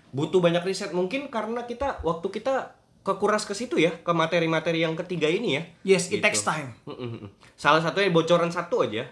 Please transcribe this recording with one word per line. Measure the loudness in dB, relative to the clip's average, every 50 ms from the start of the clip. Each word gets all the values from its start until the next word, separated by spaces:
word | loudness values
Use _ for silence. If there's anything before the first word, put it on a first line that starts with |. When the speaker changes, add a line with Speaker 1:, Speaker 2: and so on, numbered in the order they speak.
| _ _
Speaker 1:
butuh | -6 -6 -2 0 2 4
banyak | 4 4 2 2
riset. | 0 -2 -4 -6 -6 -4
Mungkin | -2 -2 -2 -2 -2 -6 -6
karena | -6 -6 -6 -6 -4 -6 -6 -8
kita, | -8 -6 -4 -4 -4 -4 -4
waktu | -4 -4 -2 -2 -4 -6
kita | -6 -4 -2 -2 -2 -2 -4 -6 -14 _ _ _ _ _
kekuras | -4 -4 -2 0 2 2 2 0 -2
ke | -4
situ | -6 -6 -6 -2 2
ya, | 2 2 2 2
ke | 0 -2 0
materi-materi | 2 2 2 2 2 2 2 2 2 0 0 0 0 0
yang | 0 0 -2
ketiga | -4 -6 -6 -2 0 2
ini | 2 2 0 0 0 -2
ya. | -2 -4 -8 -14 _ 2
Speaker 2:
Yes, | 4 4 4 2
it | 0 -2
Speaker 1:
Gitu. | 0 0
Speaker 2:
takes | 0 0 0
time. | 0 -2 -2 -2 -6 -10 -12 -16 -16
Speaker 1:
Mm, | -14 -12
mm, | -10 -10 -10 -10
mm. | -10 -14 -16 -18 _ -20 -20 _
Salah | 0 4 4 4 6
satunya | 4 2 0 2 2 4
bocoran | 4 4 4 6 4 4 4 2
satu | -2 -4 -4 0 0 0
aja, | 0 0 -2 -4 -6 -8